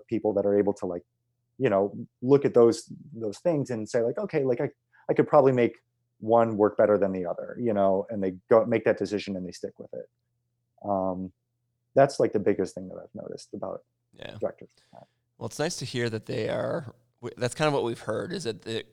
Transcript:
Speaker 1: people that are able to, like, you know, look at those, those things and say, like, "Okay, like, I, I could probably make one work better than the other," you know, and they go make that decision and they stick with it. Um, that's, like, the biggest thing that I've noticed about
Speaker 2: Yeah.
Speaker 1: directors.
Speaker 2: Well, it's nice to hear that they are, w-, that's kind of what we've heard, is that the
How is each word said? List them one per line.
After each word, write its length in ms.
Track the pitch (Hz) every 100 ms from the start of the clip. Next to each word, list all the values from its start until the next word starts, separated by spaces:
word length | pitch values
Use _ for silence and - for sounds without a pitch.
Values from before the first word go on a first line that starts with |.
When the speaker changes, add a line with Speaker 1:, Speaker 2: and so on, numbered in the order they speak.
| -
Speaker 1:
people 240 | 110 107
that 120 | 98 101
are 120 | 101
able 160 | 101 98
to, 100 | 95
like, 180 | 87 - _ _ _ _ -
you 120 | 131
know, 240 | 98 101 113 - _
look 240 | 123 139 135
at 80 |
those, 380 | 120 117 113 - - -
those 240 | 113 110 98
things 300 | 175 151 127
and 180 | 117 107
say, 140 | 123
like, 160 | 117 170
"Okay, 260 | 208 160
like, 180 | 131 123
I, 80 | 147 - _ _ -
I 40 |
could 140 | - -
probably 240 | 151 135
make 240 | 127 120 - _ _ _ _
one 360 | 107 117 117 104
work 200 | 104 -
better 200 | 107 104
than 140 | 98
the 140 | 92 87
other," 320 | 85 87 -
you 140 | 120
know, 320 | 101 98 95 -
and 140 | 107
they 120 | 95 92 -
go 160 | 117 113
make 200 | 113 117
that 120 | 104
decision 380 | 95 104 101 95
and 80 | 90
they 60 |
stick 260 | - 98 -
with 140 | -
it. 160 | 62 - _ _ _ _ _ _ _ 101
Um, 440 | 98 95 92 92 - _ _ _ _ _
that's, 260 | 131 143 -
like, 140 | 113
the 60 | 107
biggest 360 | 104 101 92 -
thing 120 | 92
that 60 | 87
I've 180 | 85 -
noticed 320 | - - -
about 300 | 107 95 92 - _ _
Speaker 2:
Yeah. 220 | - - -
Speaker 1:
directors. 300 | 107 - - _ _ - - _ _ _
Speaker 2:
Well, 100 | 113
it's 120 | -
nice 160 | 151 -
to 80 | 139
hear 240 | 123 120
that 160 | 110 -
they 220 | 120 110
are, 440 | 117 120 - 113 - _ _
w-, 140 | 117 -
that's 180 | 123 -
kind 120 | 156
of 60 |
what 100 | 139
we've 160 | 113 110
heard, 320 | - 110 -
is 100 | - 113
that 160 | 107
the 220 | - 113 -